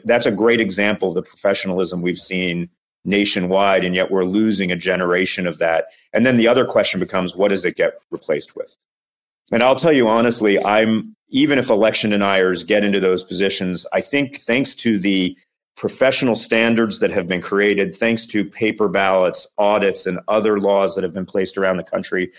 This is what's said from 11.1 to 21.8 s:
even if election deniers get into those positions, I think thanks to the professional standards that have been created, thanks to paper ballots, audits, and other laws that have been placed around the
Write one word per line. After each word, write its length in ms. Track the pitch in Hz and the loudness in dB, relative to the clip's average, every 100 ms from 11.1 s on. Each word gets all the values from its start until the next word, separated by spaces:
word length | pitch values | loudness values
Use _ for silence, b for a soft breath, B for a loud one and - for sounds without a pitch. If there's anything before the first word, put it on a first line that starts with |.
| - _ | -14 _
even 320 | 131 147 139 | 0 2 2
if 100 | 117 | 2
election 420 | 107 110 110 110 | 2 2 0 0
deniers 520 | 104 98 98 92 90 | 0 2 2 2 0
get 220 | 87 104 101 | 0 0 2
into 160 | 98 | 0
those 220 | 92 90 | 0 0
positions, 600 | - 90 98 - 92 87 - | -2 -2 -2 -2 -4 -6 -6
I 80 | 95 | -6
think 380 | - 143 139 - | -2 -2 -2 -6
thanks 380 | - 120 131 - | -2 -2 -2 -4
to 220 | 117 104 | -2 0
the 400 | 95 95 92 90 B _ _ - | 0 0 0 -4 B _ _ -8
professional 580 | 110 - 131 131 131 110 | -6 0 2 2 0 -2
standards 640 | - 113 117 117 113 95 | 0 0 2 2 0 0
that 100 | 98 | -2
have 180 | 95 90 | -2 -4
been 140 | 90 | -4
created, 540 | - 98 104 98 95 87 | -2 0 2 2 -2 -2
thanks 320 | 117 113 - | -2 -2 -4
to 180 | 107 95 | -4 -4
paper 420 | - 110 - 104 | -2 -4 0 0
ballots, 600 | 92 98 95 90 - - - | 0 2 2 0 -2 -8 -2
audits, 480 | 104 104 98 92 95 | 0 2 0 -2 -6
and 140 | 87 - | -6 -2
other 320 | 107 107 101 | 0 2 2
laws 340 | 98 98 95 | 2 2 0
that 100 | 95 | -2
have 100 | 92 | -6
been 120 | 87 92 | -6 -6
placed 320 | 101 92 - | -4 -4 -2
around 200 | 95 | -2
the 60 | 92 | -2